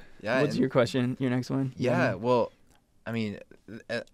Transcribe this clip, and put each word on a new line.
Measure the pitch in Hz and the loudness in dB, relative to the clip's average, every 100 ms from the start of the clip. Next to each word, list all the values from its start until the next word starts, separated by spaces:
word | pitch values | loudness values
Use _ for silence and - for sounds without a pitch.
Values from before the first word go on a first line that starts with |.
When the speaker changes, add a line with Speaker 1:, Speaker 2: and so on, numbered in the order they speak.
| - - | -20 -10
Speaker 1:
Yeah, | 101 131 | -2 2
Speaker 2:
What's | 147 | 2
Speaker 1:
and | - | 2
Speaker 2:
your | 135 | 2
question? | 135 120 135 123 131 | 4 2 2 0 0
Your | 135 | 0
next | 123 123 | 0 -2
one? | 135 135 - | -2 -2 -2
Speaker 1:
Yeah, | 127 175 143 | 0 2 2
well, | 92 117 123 101 - _ _ _ _ - | 0 2 2 2 -4 _ _ _ _ -6
I | |
mean, | 117 107 98 - - - 107 - | -4 -4 -6 -14 -20 -16 -16 -8
uh, | 117 - | -8 -8